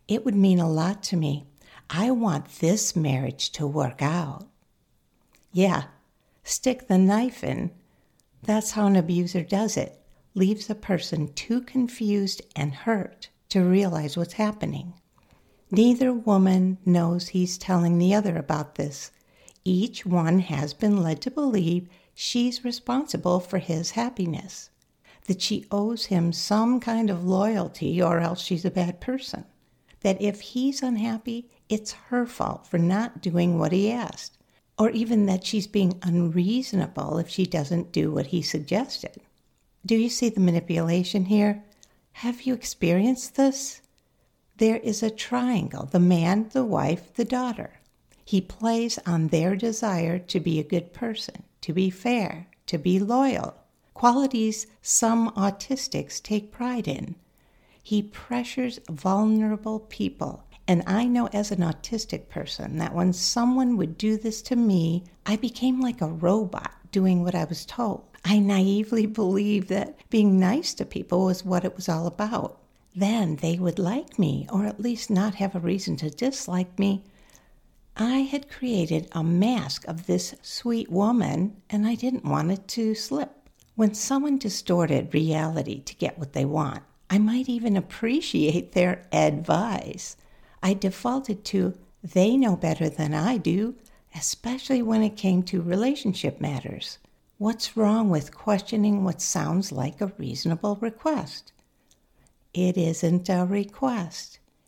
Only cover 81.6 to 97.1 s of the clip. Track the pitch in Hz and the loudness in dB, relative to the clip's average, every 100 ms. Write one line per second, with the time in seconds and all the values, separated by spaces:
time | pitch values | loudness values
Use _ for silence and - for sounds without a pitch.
81.6 | - 208 214 233 247 254 147 143 156 190 | -6 -2 0 0 -2 -4 -2 0 0 -2
82.6 | - 233 220 214 - 277 - - _ _ | -4 -2 -2 -2 -4 -6 -6 -10 _ _
83.6 | _ - 214 214 - 269 294 269 214 - | _ 0 0 0 -2 0 2 0 -2 -4
84.6 | - 175 160 139 - - 160 156 160 160 | 0 2 2 2 0 0 0 0 -2 -4
85.6 | 135 120 - - 165 - 139 151 143 156 | -6 -8 -12 -6 -6 -6 -8 -4 -2 0
86.6 | 143 - - _ - 196 214 240 262 233 | -2 -6 -14 _ -2 2 2 2 -2 -2
87.6 | 233 196 190 - 226 294 - - 151 170 | 0 0 -2 -4 -2 -2 0 0 2 2
88.6 | - 185 180 180 - 156 156 147 165 160 | 0 2 2 0 -2 2 2 2 0 0
89.6 | 226 196 - 185 - - - - - - | 0 -4 -8 -12 -14 -16 -20 -20 -20 -4
90.6 | 190 196 190 190 247 262 262 196 - 196 | 0 0 -2 -2 -2 -2 -4 -8 -4 0
91.6 | 185 - - _ 175 185 202 269 233 170 | 0 -2 -12 _ -2 2 4 4 4 2
92.6 | 160 160 151 - 151 156 190 240 170 180 | 0 0 -2 -2 -2 0 0 0 0 0
93.6 | 226 262 - - _ 160 - - 233 262 | -2 -6 -16 -20 _ -8 -6 -6 -6 -6
94.6 | - 262 220 220 214 214 190 180 180 185 | -2 0 2 2 2 0 2 2 2 -2
95.6 | 170 185 247 285 208 185 143 - 147 135 | 0 0 0 0 -2 -2 -4 -4 -4 -4
96.6 | - - - - _ | -8 -10 -12 -14 _